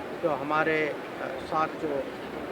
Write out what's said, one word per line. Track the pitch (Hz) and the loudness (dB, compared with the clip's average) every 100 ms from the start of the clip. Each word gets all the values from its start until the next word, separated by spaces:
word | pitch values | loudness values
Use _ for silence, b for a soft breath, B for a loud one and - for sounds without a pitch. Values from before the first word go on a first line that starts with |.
| - - | -6 0
जो | 170 | 2
हमारे, | 135 139 156 156 156 151 | 2 2 4 4 4 2
अ, | - - - 131 135 - | -2 -6 -6 -4 -4 0
साथ | 160 160 | 2 2
जो | - 156 139 127 - - - - | 0 0 0 -2 -4 -6 -6 -4